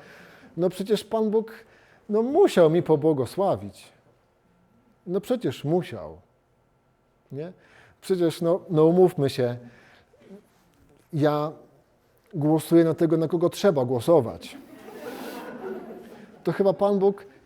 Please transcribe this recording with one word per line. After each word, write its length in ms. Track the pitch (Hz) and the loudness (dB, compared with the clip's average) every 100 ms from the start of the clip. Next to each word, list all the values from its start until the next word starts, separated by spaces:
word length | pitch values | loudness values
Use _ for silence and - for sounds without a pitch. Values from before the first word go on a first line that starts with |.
| - - - - - - | -14 -20 -20 -20 -16 -4
No 140 | 180 | -4
przecież 340 | 180 202 202 | -2 -2 -2
Pan 260 | - 220 220 | -2 -2 0
Bóg, 220 | 220 220 - - _ _ _ - | -2 -4 -14 -20 _ _ _ -4
no 140 | 208 | -2
musiał 480 | 240 320 381 202 160 | 0 4 4 6 4
mi 120 | 170 | 4
pobłogosławić. 1080 | 165 156 156 147 117 - 196 113 101 - - _ _ _ _ _ _ _ _ _ _ _ 190 | 2 2 2 0 -2 -2 -2 -2 -6 -18 -20 _ _ _ _ _ _ _ _ _ _ _ -8
No 140 | 190 | -6
przecież 440 | - 247 160 - | -4 -4 -4 -6
musiał. 540 | 143 175 151 107 78 87 _ _ _ _ _ _ _ _ _ _ - | -2 -2 -2 -12 -14 -16 _ _ _ _ _ _ _ _ _ _ -16
Nie? 200 | 139 170 - _ - - _ | -14 -14 -16 _ -20 -20 _
Przecież, 380 | - 185 170 - | -4 0 0 0
no, 200 | 170 190 - | 0 0 0
no 140 | 156 | 4
umówmy 460 | 160 180 180 - 139 | 4 6 4 4 -2
się, 260 | 135 120 120 120 - _ _ _ _ - 202 _ _ _ _ _ _ - | 0 -4 -4 -16 -20 _ _ _ _ -20 -20 _ _ _ _ _ _ -10
ja 400 | 156 147 147 151 151 - _ _ _ _ _ _ | -2 0 0 -4 -8 -20 _ _ _ _ _ _
głosuję 500 | 170 151 156 - 170 | -4 0 0 4 4
na 100 | 165 | 4
tego, 220 | 156 165 160 | 2 0 0
na 120 | 156 | 0
kogo 220 | 170 175 | 0 -2
trzeba 340 | - 202 147 | 2 0 2
głosować. 720 | 123 127 135 165 113 85 - - - - - - - - - - - - 381 381 - - - - - - | 0 -2 4 4 4 -8 -16 -20 -20 -20 -20 -18 -16 -14 -14 -14 -14 -14 -12 -12 -14 -18 -20 -20 -20 -10
To 80 | 180 | -8
chyba 200 | 160 196 | 0 0
Pan 260 | 190 202 202 | 2 0 2
Bóg 280 | 196 196 - - | 0 -2 -12 -14